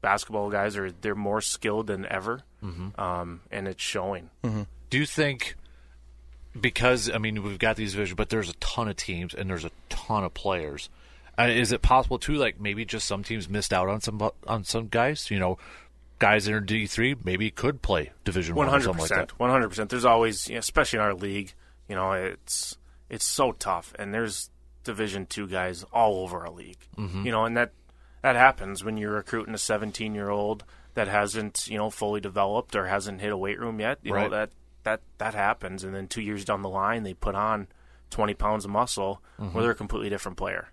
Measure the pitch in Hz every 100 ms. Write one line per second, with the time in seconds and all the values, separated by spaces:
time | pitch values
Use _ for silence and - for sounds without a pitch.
0 | - 101 - 107 101 104 104 101 95 87
1 | 110 101 101 107 - - 110 104 107 98
2 | 98 98 98 123 - - 101 85 92 101
3 | 95 90 87 85 - 104 95 95 - 107
4 | 92 95 85 _ 123 107 104 - - 127
5 | 147 - 147 131 - - - - - -
6 | - - - - - 120 120 - 123 127
7 | 110 113 110 107 101 98 110 110 107 98
8 | 101 90 107 113 92 85 - - 110 98
9 | - 87 87 - 95 90 80 - - -
10 | - 110 92 - 101 92 78 71 - -
11 | - - - - 120 117 120 120 - 127
12 | 131 123 - 147 123 - 101 101 113 113
13 | - 101 98 113 85 101 - 95 92 104
14 | - 107 107 - - 110 92 113 113 117
15 | 127 151 - 101 90 92 - - - -
16 | - - 104 107 104 107 98 110 104 -
17 | 120 139 92 92 107 - 127 143 - 92
18 | 73 - - 92 82 85 139 139 120 85
19 | 80 95 90 - 123 131 113 92 104 123
20 | 120 117 113 98 - 117 - - 143 113
21 | 104 95 101 98 98 - - - - 98
22 | 95 95 92 - - - - - - -
23 | - 113 - - 135 107 - 87 - -
24 | 101 107 113 98 - - - - - 104
25 | 107 98 92 - 98 92 92 87 95 113
26 | 110 98 92 87 85 87 - 90 - -
27 | 104 92 104 113 113 117 120 - - -
28 | - - 135 123 131 127 98 98 98 110
29 | 104 104 98 117 107 110 - 107 107 -
30 | 110 104 101 104 104 107 - - - -
31 | 104 104 104 107 107 - - 110 107 -
32 | 104 104 98 95 98 107 123 104 92 98
33 | 98 95 104 101 98 104 117 110 107 139
34 | - 101 104 104 107 - - - - 110
35 | - - 110 107 101 117 95 92 95 98
36 | 95 - 104 104 95 101 98 95 98 117
37 | 104 92 - 98 107 107 95 - - -
38 | - - 104 101 107 107 98 104 123 -
39 | 98 196 - - 104 92 117 110 107 107
40 | 104 101 - 90 95 92 -